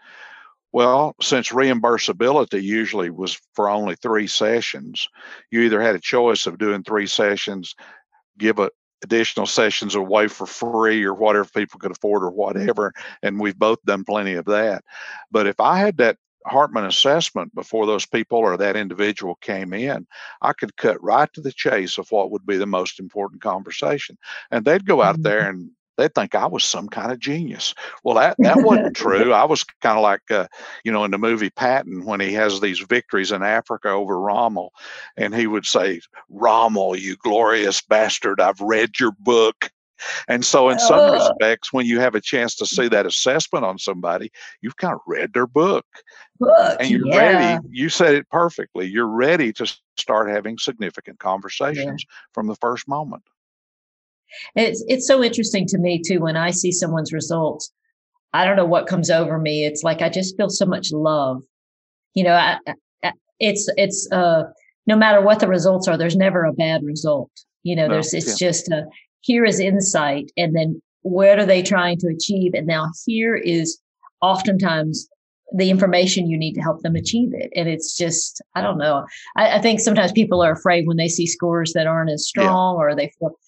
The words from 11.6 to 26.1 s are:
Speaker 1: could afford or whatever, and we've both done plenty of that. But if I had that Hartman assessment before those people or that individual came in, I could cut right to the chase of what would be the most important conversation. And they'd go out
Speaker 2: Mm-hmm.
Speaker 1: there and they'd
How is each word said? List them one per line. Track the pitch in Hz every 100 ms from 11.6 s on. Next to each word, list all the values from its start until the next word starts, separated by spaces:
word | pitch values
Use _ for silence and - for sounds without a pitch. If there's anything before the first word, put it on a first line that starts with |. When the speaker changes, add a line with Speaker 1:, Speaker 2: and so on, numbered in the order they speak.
| 101 95
Speaker 1:
could | 98
afford | 87 104 104
or | 92
whatever, | 92 101 98 104 110 101 - - -
and | 104 101
we've | 104 98
both | 107 113 101
done | 101
plenty | 95 104 98
of | 90 85
that. | 104 110 - - - - - -
But | 110 101
if | -
I | 117 180
had | 208 165
that | 117 - _ _ -
Hartman | 135 147 113 98
assessment | - 135 156 165 104 82
before | 110 92 113 104
those | 104 -
people | 117 110 117
or | 107 90
that | 101 101
individual | 98 90 104 101 95 87
came | - 98 95
in, | 98 131 131 - - - -
I | -
could | - 104 -
cut | 120 101
right | 90 117 151
to | -
the | 143
chase | - 143 117 92 -
of | 92
what | 107 98
would | 101 95
be | 95
the | 101
most | 95 92 -
important | 92 104 98 -
conversation. | 110 95 98 - 147 143 - - - - -
And | 123 110
they'd | 175 196
go | 156
out | 101 160
Speaker 2:
Mm-hmm. |
Speaker 1:
there | 151 107 101
and | 92 87 _ _ -
they'd | 151